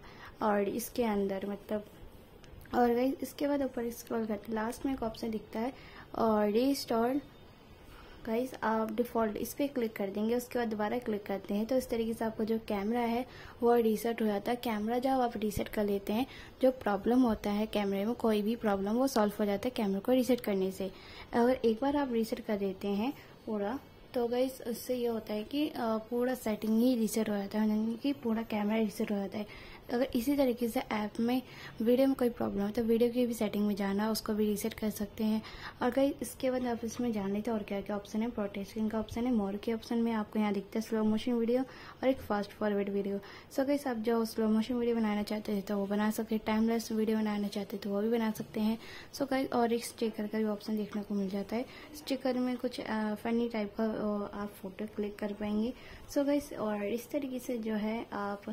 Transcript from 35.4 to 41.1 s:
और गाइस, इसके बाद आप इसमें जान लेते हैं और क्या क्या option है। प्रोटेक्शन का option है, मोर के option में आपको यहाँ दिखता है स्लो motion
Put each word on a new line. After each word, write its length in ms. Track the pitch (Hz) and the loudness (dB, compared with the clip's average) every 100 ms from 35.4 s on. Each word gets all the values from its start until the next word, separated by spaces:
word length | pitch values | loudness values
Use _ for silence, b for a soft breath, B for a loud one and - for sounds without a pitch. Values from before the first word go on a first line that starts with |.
| B B B - | B B B -2
और 80 | 247 | 0
गाइस, 240 | 233 277 - | 4 2 2
इसके 280 | 240 - 262 | -6 -2 0
बाद 160 | 254 247 | 0 0
आप 140 | 233 | -2
इसमें 280 | 226 - 247 | -4 -2 -2
जान 200 | 214 196 | 0 0
लेते 180 | 202 214 | -2 0
हैं 80 | 226 | -2
और 60 | |
क्या 160 | 202 196 | -2 -4
क्या 160 | 196 208 | -2 -4
option 260 | 202 214 | -4 -2
है। 80 | 233 | -2
प्रोटेक्शन 580 | 233 202 202 196 220 220 | -2 -4 -4 -8 -4 -2
का 120 | 220 | -2
option 260 | 214 233 240 | -2 -2 0
है, 60 | |
मोर 240 | 233 196 202 | 2 0 -2
के 180 | 233 | -2
option 240 | 226 - 233 | -4 -2 0
में 140 | 233 | 2
आपको 260 | 226 208 220 | 0 -2 0
यहाँ 140 | 208 | 0
दिखता 260 | 202 190 226 | 0 -2 -4
है 20 | |
स्लो 240 | 220 226 | -2 2
motion 280 | 214 | 2